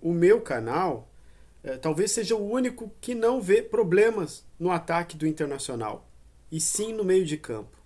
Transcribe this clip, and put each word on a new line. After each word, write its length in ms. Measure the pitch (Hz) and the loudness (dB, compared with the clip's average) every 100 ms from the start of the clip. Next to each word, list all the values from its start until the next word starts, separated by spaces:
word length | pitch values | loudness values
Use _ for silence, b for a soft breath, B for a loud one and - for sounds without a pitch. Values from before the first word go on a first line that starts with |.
o 120 | 165 | -2
meu 260 | 170 175 233 | 4 6 6
canal, 720 | 226 123 113 147 185 117 - b b b b b | 4 -4 -2 0 0 -2 -8 b b b b b
é, 120 | 131 131 | -12 -6
talvez 340 | 160 151 214 | -2 0 0
seja 240 | - 208 220 | -2 0 -2
o 120 | 202 | 0
único 440 | 247 254 - 220 - | 0 -2 -4 -12 -12
que 140 | - 240 | -8 0
não 260 | 226 262 | 2 2
vê 200 | 180 214 | 4 2
problemas 840 | 226 220 190 185 226 214 151 - - - | 4 0 4 4 4 2 -4 -8 -20 -6
no 100 | 175 | -2
ataque 480 | 170 170 170 170 160 | -2 0 -2 -2 -4
do 80 | 156 | -4
Internacional, 800 | 151 147 139 - 120 110 113 - - - _ - | -2 -4 -6 -6 -6 -6 -8 -14 -20 -20 _ -12
e 80 | 160 | -6
sim 340 | - - 220 | -4 -2 -4
no 100 | 220 | -2
meio 220 | 190 185 170 | 2 2 2
de 120 | 151 | -2
campo. 380 | - 110 104 - | -6 -10 -10 -18